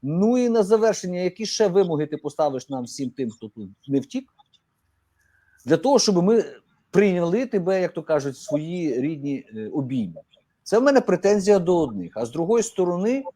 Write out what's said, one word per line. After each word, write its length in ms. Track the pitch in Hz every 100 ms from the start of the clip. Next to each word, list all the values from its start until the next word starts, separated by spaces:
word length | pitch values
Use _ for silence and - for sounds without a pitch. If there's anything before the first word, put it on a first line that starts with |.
Ну 360 | 135 165 208 254
і 100 | 247
на 140 | 226
завершення, 580 | 190 220 220 202 185 180
які 260 | 185 180 214
ще 220 | - 214
вимоги 380 | 180 180 151 147
ти 100 | 147
поставиш 520 | 147 - 151 131 -
нам 160 | 135
всім 260 | 120 - 131
тим, 200 | - 123
хто 180 | - 110
тут 220 | 113 98 101 -
не 120 | 135
втік, 240 | - 262 269 _ _ _ _ _ _ _ _ _ _ _ _ _ 247
для 100 | 247
того, 220 | 254 269
щоб 240 | - 180
ми 220 | 180 233 - 127 _ _ _
прийняли 560 | 185 202 180 170 196 247
тебе, 340 | 208 175 190
як 100 | 175
то 100 | 175
кажуть, 320 | 156 151 139
в 80 | 127
свої 580 | - 151 156 180 160 120
рідні, 440 | 139 156 139 139 - 110
е, 120 | 107
обійми? 520 | 147 131 131 98 80 - _ _ _
Це 160 | - 214
в 40 |
мене 180 | 269 269
претензія 580 | 254 180 196 208 190 202
до 200 | 170 175
одних. 340 | 147 104 90
А 120 | - 117
з 40 |
другої 320 | 147 170 233
сторони 600 | 196 - 180 175 202 269 269